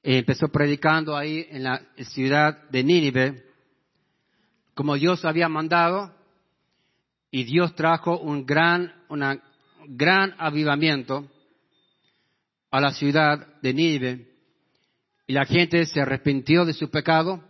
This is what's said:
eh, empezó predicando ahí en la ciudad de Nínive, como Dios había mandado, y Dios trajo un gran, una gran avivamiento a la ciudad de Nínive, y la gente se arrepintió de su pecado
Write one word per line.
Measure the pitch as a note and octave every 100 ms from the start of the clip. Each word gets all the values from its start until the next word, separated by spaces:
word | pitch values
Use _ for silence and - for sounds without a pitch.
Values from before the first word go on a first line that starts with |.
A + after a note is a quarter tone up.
eh, | - C3
empezó | A#2+ C3+ D#3
predicando | - D3 C#3+ D#3 D#3+ D#3 D3
ahí | D3+ D#3 E3
en | D3
la | C3 B2+ - - B2
ciudad | C3+ C3 D3 D3+ D3+ _
de | B2+
Nínive, | C3+ F3 D3 C3 C3 C3 - _ _ _ _ _ _ _ _ _ _ _ _
como | - C#3+ C#3+
Dios | E3 F3
había | E3 D#3+ E3
mandado, | D#3 D#3+ E3+ E3+ F#3+ G3 _ _ _ _ _ _ _ _ _ _ _ _
y | C3+
Dios | A#2+ D#3+ F3
trajo | F3 D#3+ E3 E3+ E3+
un | D#3+ C#3+
gran, | C3 D3 E3+ F3 F3 - _
una | D3 C#3 C#3 _ _ _ _ D3
gran | B2+ D3+ F#3+ G3 F#3
avivamiento | D#3+ D3 D3+ C#3+ D#3+ C#3+ B2 C3+ C#3 _ _ _ _ _ _ _ _ _ _ _ _ _ _
a | C3
la | C#3
ciudad | C3 C#3+ D3 D3+ D3 - _
de | C3
Nínive, | C3 E3 D3 B2+ B2 A2+ _ _ _ _ _ _ _ _ _ -
y |
la | C3+
gente | C3+ D3+ E3+ E3+ D#3+
se | D3
arrepintió | C3+ C3 D3 C#3 B2+ E3
de | E3+
su | - D3+
pecado | D3+ D#3 D#3+ E3 F#3